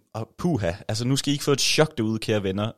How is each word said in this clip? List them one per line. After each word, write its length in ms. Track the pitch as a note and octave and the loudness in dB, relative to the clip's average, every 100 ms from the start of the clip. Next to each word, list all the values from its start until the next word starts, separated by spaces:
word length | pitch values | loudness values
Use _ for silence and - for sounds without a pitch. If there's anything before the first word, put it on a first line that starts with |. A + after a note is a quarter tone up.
| _ | _
og 140 | A2 - - | -10 -10 -4
puha, 340 | F3+ B2 F2+ F#2+ - | -2 0 0 -2 -4
altså 160 | A2 | -2
nu 120 | B2 C#3 | 0 0
skal 140 | C#3+ | 0
I 20 | |
ikke 120 | C#3+ | 0
få 80 | - | 2
et 80 | C3+ | 2
chok 380 | - - D3+ - | 2 4 2 2
derude, 200 | A2 A2 | -2 0
kære 240 | - G#2+ | 0 0
venner, 300 | G2 F#2+ A2 | 0 -2 -4